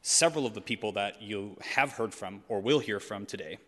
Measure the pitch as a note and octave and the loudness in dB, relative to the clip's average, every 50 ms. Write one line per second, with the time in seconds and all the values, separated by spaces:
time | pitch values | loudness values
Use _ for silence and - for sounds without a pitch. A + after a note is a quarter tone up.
0 | _ - - - E3 E3 D#3 D#3 C3+ A#2 G#2+ G#2+ - - A#2 G#2 - G#2+ F#2+ G2+ | _ 4 4 6 6 6 6 4 -2 -2 -2 -4 -4 -4 -4 -2 -2 -2 0 0
1 | G2+ G2+ - - A2 G2+ G#2+ G2+ G2 G#2 F#2+ - - - - - C3+ C#3+ - - | -2 -2 -4 -8 -10 -6 -6 -6 -6 -6 -10 -10 -8 0 2 2 2 2 2 -2
2 | A#2 A2 - - - F#2 G2 G2 - _ A2+ G2+ G2 A#2 D3 D3 A#2 A2 G#2+ G2 | -2 -2 -2 -6 -8 -8 -8 -10 -8 _ -4 -2 2 4 4 4 4 0 -2 -4
3 | - - G#2+ G2+ G#2 - - G2 - D2+ F2 - - | -4 -6 -8 -8 -8 -8 -8 -10 -8 -8 -10 -12 -14